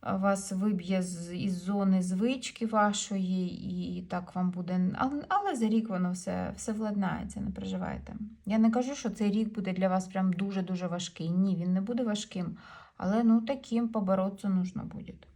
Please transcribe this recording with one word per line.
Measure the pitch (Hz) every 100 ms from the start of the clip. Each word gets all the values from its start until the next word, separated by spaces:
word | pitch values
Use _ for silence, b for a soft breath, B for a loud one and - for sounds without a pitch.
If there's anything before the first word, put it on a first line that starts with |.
вас | - 190 196 196 -
виб'є | 190 208 185 175 190
з, | 180 175 170 180
із | 196 180
зони | 180 202 196 185
звички | 180 185 226 262 - - 226
вашої, | 220 208 202 - 196 185 185 180
і, | - 190 180 175 180
і |
так | 180 180 180 185
вам | 180
буде. | 180 175 185 185 -
Але, | 262 294 -
але | 381 403 294
за | 220
рік | 226 220
воно | 185 180
все, | 180 - 185 - -
все | -
владнається, | 214 214 208 190 160 - -
не | 196
переживайте. | 190 190 185 180 - - - 214 - -
Я | 214
не | 226
кажу, | 226 254 277
що | 240
цей | 190 208
рік | 202 220 214
буде | 185
для | 180 190
вас | 185 185
прям | 190 190
дуже-дуже | 175 196 196 175 180 180
важкий. | 175 180 - 160
Ні, | 175 196 175
він | 175
не | 185
буде | 196 240
важким, | 240 208 - - 175 170 B B B _
але, | 185 214
ну, | 233 226
таким | 226 277 - 233 233
поборотися | 226 190 190 190 196 202
нужно | 185 180 -
буде. | - - - 185 -